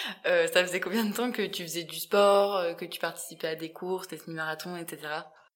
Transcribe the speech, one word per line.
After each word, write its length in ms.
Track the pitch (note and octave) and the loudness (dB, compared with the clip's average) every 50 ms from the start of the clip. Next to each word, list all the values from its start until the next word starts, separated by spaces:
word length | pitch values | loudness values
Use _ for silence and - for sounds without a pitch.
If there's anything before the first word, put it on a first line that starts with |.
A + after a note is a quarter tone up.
| - A3+ F#3+ - - | -6 -8 -10 -2 2
Euh, 200 | - F3+ E3+ E3 E3 | 4 4 4 4 4
ça 180 | - F3+ F3+ | 4 2 2
faisait 140 | F3+ F3 F#3 | 2 0 -2
combien 240 | - - G3+ A#3 A3 | -2 0 0 0 0
de 100 | G#3 G3 | 0 0
temps 160 | - B3 B3 | -2 -2 -2
que 160 | A3+ - G3 | -2 -2 -4
tu 160 | F#3 - - | -4 -4 -6
faisais 220 | F3 D#3+ D#3+ E3+ E3 | -8 -6 -6 -6 -6
du 140 | D3+ D#3+ E3 | -6 -8 -8
sport, 560 | - - - G3+ G3+ G3+ G3+ G3+ G3+ G3+ G3+ | -2 2 6 8 8 8 8 8 6 4 2
euh, 180 | F#3+ F3 E3+ E3+ | 0 0 -2 -2
que 100 | - F3+ | -4 -8
tu 140 | E3+ - - | -8 -6 -4
participais 480 | - E3 D#3+ - - - E3 E3 - | -4 -4 -4 -8 -12 -12 -8 -6 -6
à 80 | D#3+ D#3+ | -4 -4
des 180 | D#3 E3 D#3+ | -6 -8 -10
courses, 360 | - - F3+ F3+ F#3+ F3+ F#3 - | -10 -8 -4 -4 -4 -4 -6 -10
des 100 | D#3+ D#3 | -12 -12
semi-marathons, 580 | - E3+ D#3+ D#3+ D#3+ D#3 D#3 D#3 - F3+ F3+ | -10 -10 -6 -6 -4 -4 -6 -6 -8 -8 -8
et 100 | E3+ E3 E3 | -8 -10 -10
cetera ? 440 | D#3+ C#3+ D3+ D3 D3+ D#3+ - - _ - _ _ _ | -12 -10 -8 -8 -6 -8 -8 -12 _ -20 _ _ _